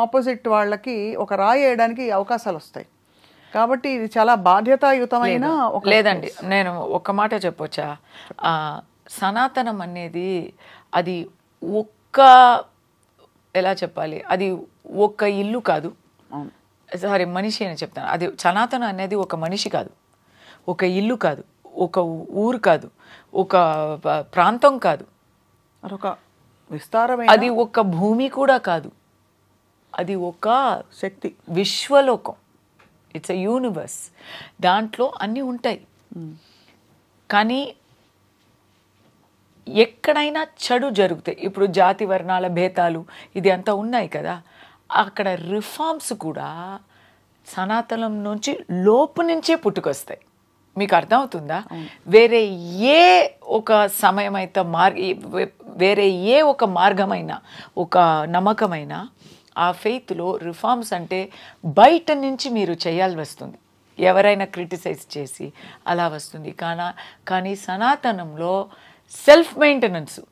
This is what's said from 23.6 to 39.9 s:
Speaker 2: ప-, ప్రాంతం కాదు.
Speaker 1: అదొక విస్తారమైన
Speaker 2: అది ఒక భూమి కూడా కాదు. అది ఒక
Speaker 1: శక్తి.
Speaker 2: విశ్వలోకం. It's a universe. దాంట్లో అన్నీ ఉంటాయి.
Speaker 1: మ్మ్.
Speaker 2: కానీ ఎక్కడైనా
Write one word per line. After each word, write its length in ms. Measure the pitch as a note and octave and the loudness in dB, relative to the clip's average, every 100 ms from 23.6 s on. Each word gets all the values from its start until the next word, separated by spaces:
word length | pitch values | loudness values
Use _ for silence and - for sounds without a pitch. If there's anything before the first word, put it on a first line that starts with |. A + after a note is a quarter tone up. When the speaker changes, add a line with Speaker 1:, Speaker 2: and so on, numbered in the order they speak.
| E3+ D#3 D3+ D3+ D#3 | 2 0 -4 -4 -2
Speaker 2:
ప-, 200 | D3+ C#3+ - | -2 -2 2
ప్రాంతం 420 | F3 A#3+ C#4+ C4 | 2 6 4 4
కాదు. 280 | F#3+ D3 - _ _ _ _ _ _ _ | 0 -2 -6 _ _ _ _ _ _ _
Speaker 1:
అదొక 240 | F#3 G3 G3+ - _ _ _ _ - | -16 -10 -10 -10 _ _ _ _ -16
విస్తారమైన 600 | D3+ - A3+ A#3+ B3 A#3 | -16 -4 0 0 2 4
Speaker 2:
అది 180 | A3 A#3+ | 4 4
ఒక 300 | A#3 A3+ - | 0 0 0
భూమి 500 | G3+ E3+ G#3 A3+ C4 | 0 0 0 0 -2
కూడా 280 | C4 C4+ C4 | 0 2 2
కాదు. 340 | - E3 C#3+ - _ _ _ _ _ _ _ _ _ - | 2 -4 -6 -18 _ _ _ _ _ _ _ _ _ -8
అది 200 | F3+ F#3+ | -6 -6
ఒక 640 | F3 E3+ G#3 B3 C4 - - - | -6 -4 0 0 0 -4 -8 -12
Speaker 1:
శక్తి. 340 | G3 G3 F3+ - - | -12 -8 -12 -12 -6
Speaker 2:
విశ్వలోకం. 840 | F3 G3 - - C#4 C4+ A#3 - - _ _ _ _ _ _ _ D#3 | -4 -2 -4 2 4 4 0 -4 -14 _ _ _ _ _ _ _ -12
It's 160 | - | -8
a 180 | F3+ F#3+ | -4 -2
universe. 640 | B3 B3+ E3 - - - _ - - - - | -2 -2 -6 -10 -14 -18 _ -20 -20 -20 -2
దాంట్లో 520 | F3+ G3 A3 - B3+ - | 0 0 -2 -4 -4 -4
అన్నీ 200 | G3+ A#3+ | -6 -6
ఉంటాయి. 400 | C4 A#3+ A#3+ G3 _ _ - F3 | -6 -4 -4 -6 _ _ -20 -16
Speaker 1:
మ్మ్. 180 | D#3+ D#3 _ _ _ _ _ _ _ _ - | -16 -18 _ _ _ _ _ _ _ _ -2
Speaker 2:
కానీ 440 | G3+ A3 C4 C#4 - _ _ _ _ _ _ _ _ _ _ _ _ _ _ _ _ _ _ - | 0 2 -2 -6 -12 _ _ _ _ _ _ _ _ _ _ _ _ _ _ _ _ _ _ -2
ఎక్కడైనా 760 | F#3+ A3+ | 2 2